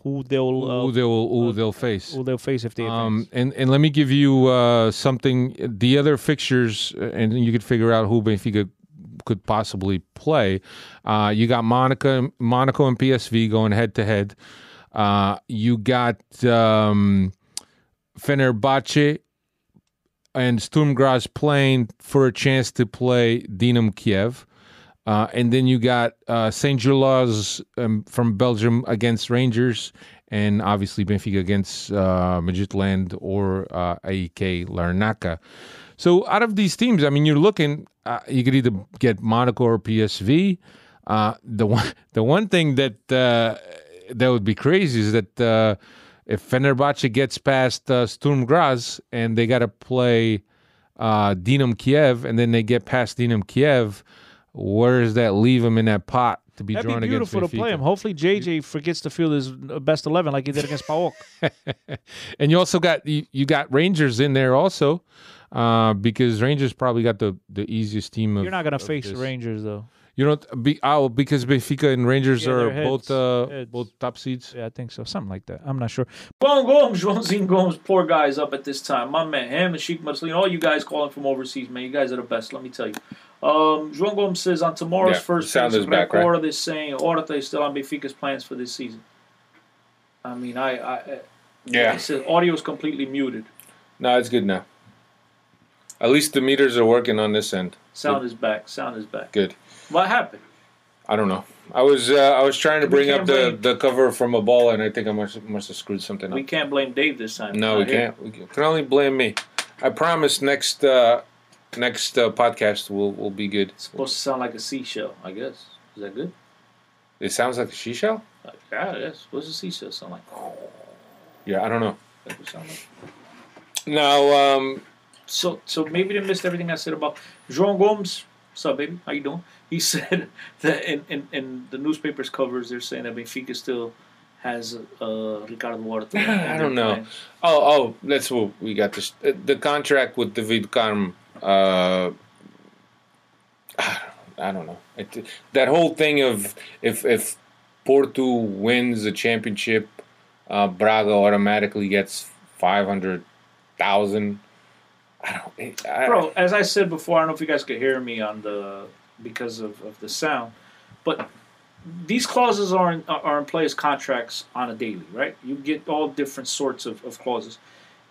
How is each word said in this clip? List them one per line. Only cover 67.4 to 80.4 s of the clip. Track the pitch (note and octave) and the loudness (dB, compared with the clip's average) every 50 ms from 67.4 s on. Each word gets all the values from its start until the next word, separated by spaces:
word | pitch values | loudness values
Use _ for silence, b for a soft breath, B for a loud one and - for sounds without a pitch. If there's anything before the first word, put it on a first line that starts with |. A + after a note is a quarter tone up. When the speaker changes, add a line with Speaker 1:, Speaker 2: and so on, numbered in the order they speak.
| _ _ | _ _
Speaker 2:
the | G2 G2+ G#2 - A2+ | -8 -8 -6 -4 -4
easiest | A2+ A2 G#2 G#2+ G#2+ G2 - - | -4 -4 -4 -4 -6 -8 -6 -6
team | A2+ A2 G#2+ G#2 | -4 -2 0 0
of, | G2+ G2 | 0 -2
Speaker 1:
You're | F#3 | -2
not | F#3+ F3+ E3 | -4 -4 -4
gonna | D3+ C#3+ | -4 -4
Speaker 2:
of | C3+ - | -4 -6
Speaker 1:
face | - D#3 D3 B2+ G2+ | -6 -6 -6 -6 -8
Speaker 2:
this. | G2 B2+ | -8 -8
Speaker 1:
Rangers, | C3 C3 C3 B2+ A#2 A#2 A2 G#2+ G#2+ | -8 -8 -8 -8 -8 -8 -8 -6 -8
though. | G#2+ G#2 G#2 G#2+ - b b b b b - | -8 -10 -10 -12 -16 b b b b b 0
Speaker 2:
You | C3+ | 0
know, | D3 D3+ D3 - - - C3 A#2 | 0 0 0 -4 -10 -10 -2 0
be, | C#3 D3 - - | 0 0 0 0
oh, | C3+ D3 D3+ C#3 C3 | 2 2 4 2 2
because | A2+ B2+ C#3+ C3 D3 C#3 A#2+ | 2 0 0 0 0 -2 2
Benfica | B2 C#3 B2+ A#2 - C#3+ B2+ C#3+ C#3+ C3 | 2 0 0 2 -2 -2 0 2 2 2
and | B2 B2 A#2+ | 4 2 2
Rangers | C3 C3+ C3 C3 C3 A#2 G#2+ | 2 4 4 4 2 2 2
Speaker 1:
Yeah, | B2 B2+ | 0 2
Speaker 2:
are | B2+ A#2+ A#2 C3 | 2 2 0 0
Speaker 1:
they're | C#3+ D3+ | 0 -2
Speaker 2:
both, | C#3 C3+ C3 - | -2 -2 -2 -4
Speaker 1:
heads. | - | -2
Speaker 2:
uh, | C3+ C3 B2+ B2+ B2 B2 A#2+ C3+ | -2 0 2 2 2 0 0 -2
Speaker 1:
Heads. | C#3+ C3+ B2+ A#2 | -6 -10 -12 -10
Speaker 2:
both | A#2 B2 A#2+ G#2+ _ _ | -8 -10 -10 -10 _ _
top | - B2 A#2+ | -8 -8 -8
seeds. | - - C3 B2+ B2 B2 - - | -8 -8 -8 -8 -8 -10 -16 -14
Speaker 1:
Yeah, | B2 A#2 | -12 -12
I | A2+ | -12
think | - - B2 A2+ | -12 -12 -14 -14
so. | - - A#2+ | -14 -14 -14
Something | - - - - G2 | -10 -10 -10 -10 -10
like | F#2+ G2 - | -12 -12 -12
that. | - - - - | -14 -16 -14 -8
I'm | C#3 C3+ C3 | -8 -6 -4
not | A#2+ A2+ | -4 -6
sure. | - - B2+ B B B B B B _ C4 | -4 -4 -6 B B B B B B _ 2
João | C#4 C#4+ C#4 C4 | 4 4 4 4
Gomes, | A#3 C#4 D4 C#4+ - G#3 E3+ D#3+ | 6 6 6 6 4 2 -2 0
Joãozinho | G#3 F#3+ F3+ - E3+ F#3+ G#3 F#3+ | 0 -2 -2 -2 -2 -2 -2 2
Gomes, | F#3 F3+ F#3+ F#3 F3+ E3 | 2 4 4 4 2 0
poor | - - - G3 F#3+ F3 | -4 -2 2 2 2 4
guy's | D#3 E3 D#3 D3+ C#3 C3+ C#3+ | 4 2 2 2 2 0 -2
up | D3 C#3+ C#3+ | -4 -4 -4
at | C3+ - | -8 -8
this | C#3+ C3+ - | -8 -10 -10
time. | - - C#3 B2 A#2+ C3 | -4 -2 -2 -2 -2 -2
My | D3 D#3+ E3 | -2 -4 -4
man, | D#3 D3+ C3+ B2 A#2+ | -2 -4 -6 -6 -4
him | C3 D#3+ F3+ F3+ E3+ | -2 -2 -2 -2 -2
and | D3+ - | -4 -6
Sheik | - E3+ D#3+ - | -8 -8 -8 -6
Mussolini, | D3+ C#3+ - D#3+ D#3+ D#3+ | -8 -8 -6 -6 -4 0
all | F3 | 0